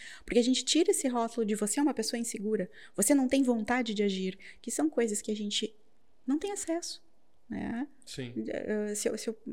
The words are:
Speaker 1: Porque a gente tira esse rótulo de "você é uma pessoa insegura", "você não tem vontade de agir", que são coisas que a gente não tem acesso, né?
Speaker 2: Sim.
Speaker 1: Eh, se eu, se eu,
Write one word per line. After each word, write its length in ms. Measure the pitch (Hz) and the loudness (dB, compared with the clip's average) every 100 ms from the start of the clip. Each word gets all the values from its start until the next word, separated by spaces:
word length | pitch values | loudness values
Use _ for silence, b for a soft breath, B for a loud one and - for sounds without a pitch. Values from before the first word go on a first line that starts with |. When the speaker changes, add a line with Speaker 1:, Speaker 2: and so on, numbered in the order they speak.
| B B | B B
Speaker 1:
Porque 140 | - 220 | 0 4
a 60 | |
gente 200 | 240 254 | 6 4
tira 260 | - 302 370 | 4 4 4
esse 160 | - 262 | 2 2
rótulo 360 | 247 226 - 214 | 0 0 0 0
de 80 | |
"você 260 | 214 208 - | 0 0 2
é 20 | |
uma 120 | 294 | 2
pessoa 240 | 247 220 233 | 2 -2 -4
insegura", 500 | 226 214 202 214 185 B B - | -4 -4 -2 -2 -2 B B 0
"você 180 | 202 | 4
não 140 | 285 254 | 6 6
tem 140 | 277 | 4
vontade 520 | 254 233 214 247 226 | 4 2 0 -2 0
de 80 | 208 | 0
agir", 360 | 202 190 185 - B B | 0 0 -4 -6 B B
que 100 | 233 | -8
são 180 | - 302 | -2 0
coisas 300 | 254 233 208 | 2 0 0
que 80 | - | -4
a 60 | 214 | -4
gente 380 | 208 - 214 - - - - - - | -2 -2 -4 -6 -20 -20 -20 -10 -2
não 120 | 302 | -2
tem 140 | 403 | -2
acesso, 500 | 403 - 330 - - - - - - - | -4 -4 -4 -4 -12 -16 -20 -20 -20 -10
né? 380 | 214 - 233 294 - | -8 -6 -6 -8 -12
Speaker 2:
Sim. 300 | - - 123 220 220 | -14 -10 -8 -6 -6
Speaker 1:
Eh, 460 | - - 214 208 208 | -6 -4 -2 -2 -2
se 120 | - | -2
eu, 80 | 220 | -2
se 140 | - | -6
eu, 80 | 220 - | -8 -8